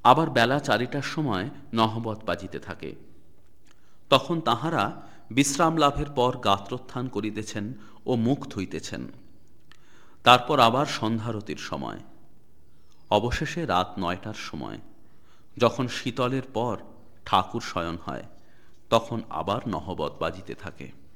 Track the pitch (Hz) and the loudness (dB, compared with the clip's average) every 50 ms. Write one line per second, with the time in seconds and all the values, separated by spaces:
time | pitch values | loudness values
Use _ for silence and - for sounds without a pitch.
0 | - 117 131 151 165 156 127 120 117 117 135 147 143 143 110 107 123 120 - 143 | 10 10 8 8 6 4 6 6 6 6 4 2 4 4 2 4 2 0 -2 -4
1 | 131 - - 160 151 131 101 90 98 143 143 - - - - 113 113 110 107 117 | -4 -2 -2 0 0 2 2 0 0 -2 -6 -10 -10 -2 2 4 4 4 2 -2
2 | 117 113 104 101 - - 87 - 95 92 - 71 - 95 92 - 82 71 - - | -4 -4 -6 -4 -2 -2 -2 -2 -2 -8 -8 -8 -8 -8 -10 -8 -8 -10 -10 -12
3 | - - - - - - - - - - - - - - - - - - - - | -14 -14 -14 -14 -14 -14 -16 -16 -16 -16 -16 -16 -16 -16 -16 -16 -14 -14 -14 -14
4 | - - 139 131 - - 170 165 156 117 117 113 139 165 170 131 98 117 - - | 4 6 6 6 6 4 -2 0 2 2 2 2 2 0 2 2 2 2 -2 -8
5 | - - - - - - 110 127 139 139 - - 175 160 165 160 147 143 143 - | -12 -14 -14 -14 -12 0 4 4 4 4 4 4 4 4 6 6 6 6 6 2
6 | 147 143 - 131 120 127 127 123 - 107 98 98 - - 127 123 - - - 127 | -2 0 2 4 4 4 2 2 4 4 4 4 2 -6 -8 -8 -8 -8 -6 -6
7 | 127 123 - 104 107 107 104 107 107 - - 107 101 110 131 - - - - - | -6 -2 -2 -2 -4 -2 -4 -6 -8 -6 -6 -6 -6 -6 -8 -10 -12 -14 -14 -8
8 | - - 127 120 113 120 143 139 - - - 104 95 - - 80 - - - 62 | -2 0 2 4 4 2 2 2 -2 -8 -6 -6 -6 -4 -6 -8 -6 -6 -8 -8
9 | 64 - - - - - - - - - - - - - - - - - - - | -8 -10 -12 -14 -16 -16 -16 -14 -16 -16 -16 -16 -16 -16 -16 -16 -16 -16 -16 -16
10 | - - - - - 120 123 123 - - 156 135 120 113 117 131 151 147 - - | -16 -16 -16 6 10 10 10 10 8 4 6 8 8 8 6 4 0 0 -2 -2
11 | 113 110 113 110 107 120 110 104 95 - 76 - - - - 69 65 55 50 50 | 0 0 0 0 -2 -4 -4 -6 -6 -6 -8 -8 -6 -6 -6 -6 -6 -6 -8 -10
12 | - - - - - - - - - - - - - - - - - - - - | -12 -14 -14 -14 -14 -14 -14 -16 -16 -16 -16 -16 -16 -16 -16 -16 -16 -16 -16 -16
13 | - - 104 104 107 123 120 - 160 143 - 175 165 120 90 90 92 - - - | 0 4 4 4 4 2 0 -2 -2 -4 -2 -4 0 2 4 2 2 2 -2 -4
14 | 92 85 90 90 - 107 104 - - - - 76 64 50 53 - - - - - | -2 -2 -2 -4 -6 -10 -10 -8 -10 -8 -8 -8 -8 -8 -10 -12 -12 -14 -14 -16
15 | - - - - - - - - - - - 110 120 117 - - 127 120 - - | -16 -16 -16 -16 -16 -16 -16 -18 -16 -14 0 4 4 4 4 4 -2 -2 -2 -4
16 | - 131 120 - 123 123 131 135 127 - - - 123 120 104 92 - - - - | -4 -4 -2 0 0 0 0 -2 -4 -2 -2 -2 0 0 -2 -6 -8 -16 -16 -16
17 | - - - - - - - 95 92 - - 117 - - - 90 85 85 82 82 | -16 -16 -16 -14 -2 4 4 4 4 4 -4 -6 -6 -4 -4 -4 -2 -2 -4 -6
18 | - - 67 60 - - - - - - - - - - - - - - 113 113 | -6 -6 -8 -8 -8 -12 -14 -16 -16 -16 -16 -16 -14 -14 -14 -14 2 4 4 4
19 | - - 117 113 - - - 80 82 95 101 120 - 123 92 78 80 92 87 78 | 4 2 -6 -6 -6 -6 -4 -4 0 0 0 0 -2 -4 -4 -4 -4 -6 -4 -4
20 | 78 71 - - 78 85 92 92 95 - 60 - - 85 - - 67 67 - - | -4 -4 -2 -2 -4 -4 -4 -6 -10 -10 -12 -10 -10 -12 -10 -10 -12 -12 -12 -14
21 | - - - | -14 -16 -16